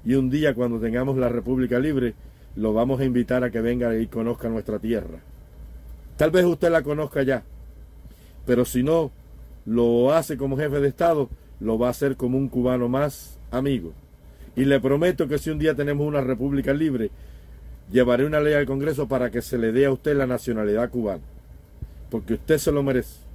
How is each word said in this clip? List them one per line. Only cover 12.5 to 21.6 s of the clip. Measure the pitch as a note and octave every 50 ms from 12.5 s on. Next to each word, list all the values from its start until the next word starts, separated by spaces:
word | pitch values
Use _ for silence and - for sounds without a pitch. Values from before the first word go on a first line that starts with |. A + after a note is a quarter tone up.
| - B2+ A#2+ B2+ B2+ B2 B2 A#2+
más | B2+ C3+ D3 C#3+ - - - - - - - -
amigo. | A#2+ B2+ C3+ C#3+ C3+ A2 E2 D#2+ - - - - - - - - - - - - -
Y | - C3+
le | C#3 C#3 C3
prometo | A2 C3 C#3 D3 E3+ F3+ F3 - E3 B2
que | D3+
si | C#3+ - D#3+
un | D#3 D3+
día | D#3 D#3 D3
tenemos | C3+ C#3+ D3 D3 C#3+ D3
una | D3+ D3 C#3+
República | C3 B2 C3 G#2+ C3 C#3 C#3 C3+ - C#3
Libre, | C#3 D3 D#3+ D#3 C3 A#2 A2 G2+ - - - - - - - - - - - - - - - -
llevaré | F#2+ B2 B2 A#2+ B2 A#2+ C#3
una | D3+ D3+ D3+
ley | D3 D3+ D3+
al | C#3+ C#3+
Congreso | B2+ C3+ C3+ C#3+ D#3+ D3 C3+ C#3+
para | A2+ C3+ B2+ B2 A#2
que | - A#2+
se | - - - A#2+
le | A2+ A2+
dé | A2+ B2+ C#3
a | C#3
usted | C3+ B2 - D3+ D3
la | C#3 C3+
nacionalidad | B2 B2+ A#2+ - B2 A#2 A2 G#2+ G#2 G#2 A2 A#2+ A#2
cubana, | B2 B2 A2+ G2+ F#2 D#2+ - - - - - - - -